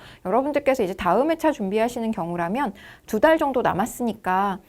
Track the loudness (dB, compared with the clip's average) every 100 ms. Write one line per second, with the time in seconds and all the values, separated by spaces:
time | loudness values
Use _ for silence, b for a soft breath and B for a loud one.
0 | B B -2 0 2 0 0 0 0 -2
1 | 2 2 2 2 0 0 -2 0 0 -2
2 | -4 -4 -4 -4 -2 -2 -4 -6 B B
3 | -6 2 4 4 2 0 0 0 -2 -4
4 | -6 -4 -2 0 0 -4